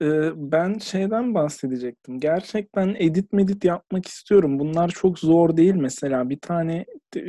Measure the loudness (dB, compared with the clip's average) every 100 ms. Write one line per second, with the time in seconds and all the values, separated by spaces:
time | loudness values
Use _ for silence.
0 | 0 0 0 -4 -2 0 0 -4 -6 -4
1 | -2 -2 -2 0 -2 -4 -6 -6 -8 -12
2 | -14 -4 -2 -2 -2 -8 -4 -2 -2 2
3 | 0 0 0 2 2 2 0 -2 -6 -8
4 | -8 -10 2 4 4 0 -2 0 0 0
5 | -2 2 4 6 6 6 4 4 0 -4
6 | -2 -2 -2 -6 -4 -4 -2 -4 -8 -16
7 | _ -10